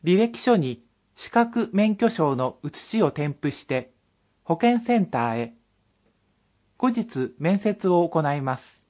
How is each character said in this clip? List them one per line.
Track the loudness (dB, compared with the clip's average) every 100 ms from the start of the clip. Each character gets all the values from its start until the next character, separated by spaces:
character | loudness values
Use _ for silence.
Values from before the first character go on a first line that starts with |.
履 | 4 4
歴 | 2 0
書 | 2 2
に | 2 -6 _ _ _ _
資 | -2
格 | 0 2 0 -2
免 | 2 2 2
許 | 0
証 | 2 0 0
の | -2 -4
写 | -12 -12
し | -6 0
を | 0
添 | 0 -6
付 | -4 -6
し | -6 -6
て、 | -6 -6 _ _ _ _ _
保 | -4 0
健 | 2 2
セ | 0 0
ン | 0
タ | -2 -2
ー | -2
へ。 | -6 -10 _ _ _ _ _ _ _ _ _ _ _ _
後 | -2
日 | -2 -4 -4 -6 -4
面 | -2 0
接 | 0 -2 2
を | 2 2
行 | 0
い | 0 -2
ま | -4 -6
す。 | -10 _ _